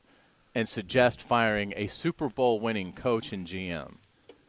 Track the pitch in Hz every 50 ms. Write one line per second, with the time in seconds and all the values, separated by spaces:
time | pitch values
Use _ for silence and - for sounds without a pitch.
0 | _ _ _ _ _ _ _ _ _ _ - 117 113 - - 120 101 87 - 131
1 | 123 123 - - - - 123 120 117 110 107 104 101 101 95 - 104 101 - -
2 | - 165 170 - 160 127 - - 127 123 117 104 110 113 110 104 92 90 85 -
3 | - 127 117 113 113 - - 98 92 82 92 95 95 90 85 78 67 67 - -
4 | _ _ _ _ _ - - _ _